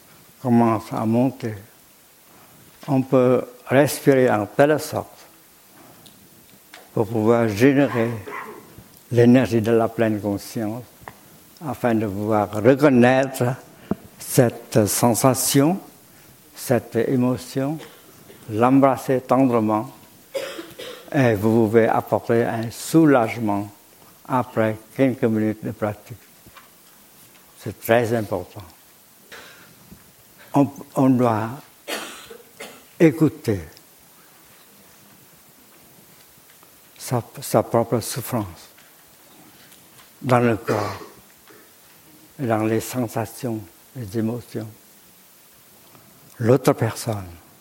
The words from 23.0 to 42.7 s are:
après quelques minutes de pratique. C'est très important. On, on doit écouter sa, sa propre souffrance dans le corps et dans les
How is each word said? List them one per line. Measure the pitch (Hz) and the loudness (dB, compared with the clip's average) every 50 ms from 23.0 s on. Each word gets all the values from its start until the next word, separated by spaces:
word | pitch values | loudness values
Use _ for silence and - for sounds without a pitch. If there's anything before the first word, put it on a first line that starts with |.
| 165 151 139 127 113 110 101 120 113 104 101 101 104 104 - - _ _ - _ - - - - _ - | 6 6 6 4 2 0 -4 -4 -4 -2 -2 -4 -6 -8 -14 -20 _ _ -20 _ -20 -20 -20 -20 _ -4
après | 135 127 120 - - 127 110 110 110 107 - - - | -4 -4 -4 -2 -2 -2 -2 -2 -2 -6 -12 -14 -2
quelques | - 135 131 113 - - | 0 0 0 0 0 0
minutes | 117 110 107 110 107 104 - - | 0 0 0 0 -2 -4 -4 -8
de | 123 | -12
pratique. | 117 - 110 104 104 - - - 110 95 - _ _ _ _ - - - - _ _ _ _ - _ _ _ _ _ - - - - - - _ _ - | -8 -6 -6 -6 -6 -8 -14 -20 -20 -20 -20 _ _ _ _ -20 -20 -20 -20 _ _ _ _ -20 _ _ _ _ _ -20 -20 -20 -20 -20 -20 _ _ -14
C'est | - 117 98 - | -14 -14 -14 -12
très | - - 113 120 120 107 120 | 0 2 2 2 4 0 -2
important. | 117 107 98 107 90 92 - - - 92 - - _ _ _ _ _ _ _ _ _ _ - - - - - - - - - - - - - - - - - _ _ _ _ _ _ - - - | -2 -2 -4 -6 -6 -8 -10 -16 -20 -20 -20 -20 _ _ _ _ _ _ _ _ _ _ -20 -20 -20 -20 -20 -20 -20 -20 -20 -20 -20 -20 -20 -20 -20 -20 -20 _ _ _ _ _ _ -20 -4 0
On, | 139 143 - - - - - - | 0 0 0 -4 -12 -20 -10 -4
on | 143 135 131 | 0 2 2
doit | 131 120 123 120 110 104 107 117 127 151 - - _ _ _ - - - - - - - - - - - - - _ - - - - - - - _ - | 4 4 2 2 0 0 -2 -6 -10 -14 -18 -20 _ _ _ -12 -10 -10 -10 -14 -18 -20 -20 -20 -20 -20 -20 -20 _ -20 -20 -20 -20 -20 -20 -20 _ 2
écouter | 180 160 - - 160 143 - - - - 104 90 80 - - - - _ _ _ _ _ _ _ _ _ _ _ _ - - - - _ _ _ _ - - _ _ _ - _ _ _ _ _ _ _ _ _ _ _ _ _ _ _ _ - - _ - - - _ _ - _ _ - _ - _ _ _ _ _ _ - | 2 2 4 4 0 0 0 -4 -4 -4 -4 -4 -6 -14 -20 -20 -20 _ _ _ _ _ _ _ _ _ _ _ _ -20 -20 -20 -20 _ _ _ _ -20 -20 _ _ _ -20 _ _ _ _ _ _ _ _ _ _ _ _ _ _ _ _ -20 -20 _ -20 -20 -20 _ _ -20 _ _ -20 _ -20 _ _ _ _ _ _ -18
sa, | - - 127 120 - - - - | -10 -6 -4 -6 -6 -6 -16 -16
sa | 131 - - 117 104 | -8 0 0 0 0
propre | - - 117 117 - 135 117 | 2 0 -2 0 0 -4 -4
souffrance | - - - 127 113 - 127 117 101 92 85 - - - - _ - _ _ _ _ _ _ _ _ _ - - - - - - - - - - - - _ - - - _ _ | -4 -6 -10 -10 -10 -6 -6 -6 -6 -8 -12 -18 -20 -20 -20 _ -20 _ _ _ _ _ _ _ _ _ -20 -20 -20 -20 -20 -20 -20 -20 -20 -20 -20 -20 _ -20 -20 -20 _ _
dans | - 135 127 120 | -2 0 2 2
le | 123 120 113 | 2 2 0
corps | 104 - - 120 107 104 101 98 - - - - - - _ _ _ _ - - - - - _ _ _ _ _ _ _ - - - - _ _ - | -2 -4 -4 -4 -4 -4 -6 -8 -12 -16 -20 -20 -20 -20 _ _ _ _ -20 -20 -20 -20 -20 _ _ _ _ _ _ _ -20 -20 -20 -20 _ _ -8
et | 143 | -4
dans | 113 113 107 110 | -2 0 0 0
les | 110 | 0